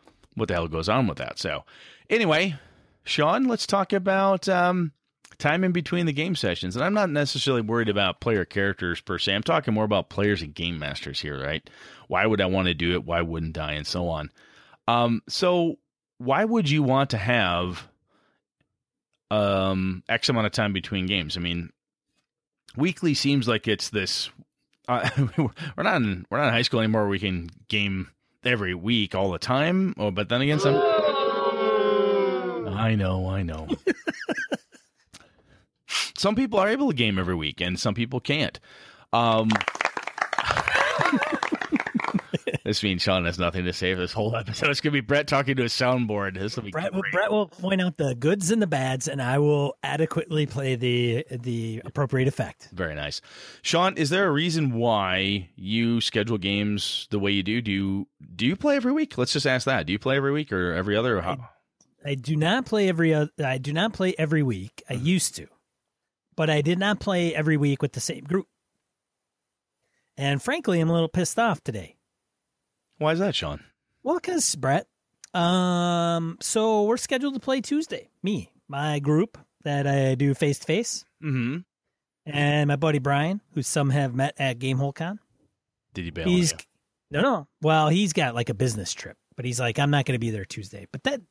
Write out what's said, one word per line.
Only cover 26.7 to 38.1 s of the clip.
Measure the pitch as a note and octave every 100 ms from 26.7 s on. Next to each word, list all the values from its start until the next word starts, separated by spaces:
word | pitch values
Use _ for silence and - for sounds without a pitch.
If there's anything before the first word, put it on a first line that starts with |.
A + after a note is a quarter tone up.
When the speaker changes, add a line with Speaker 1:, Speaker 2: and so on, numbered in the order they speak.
| A#2
Speaker 1:
anymore | A2 G#2+
where | G2+
we | G2
can | G2 F2+ E2+ - -
game | G#2+ G2+ F#2+ F#2 _ _ _
every | B2 A#2+ F#2
week | F2+ G2+ A#2 G2
all | F#2+ G2
the | E2
time. | - C3 D#3+ F#3 F#3+ -
Oh, | G#2
but | F#2+ G2
then | A#2+
again, | C#3+ D3+
some, | C#3 C#3 - - - - - - C#5 C#5 - G#4 - - - - - - - - G2+
I | G2 A2+
know, | G#2+ F#2+ F#2 F#2
I | G2
know. | F2 D#2+ D#2+
<laughs> | - F#4+ - - - - - C6+ - _ - _ _ _ - - _ _ _ _ _ - - - -
Some | G3
people | G#3+ B3+ G#3
are | G3+
able | C4 C#4
to | C3+
game | A2 F#2+
every | F2+
week | F2 D2+ -
and | F2+ F2+
some | A2
people | G2+ A#2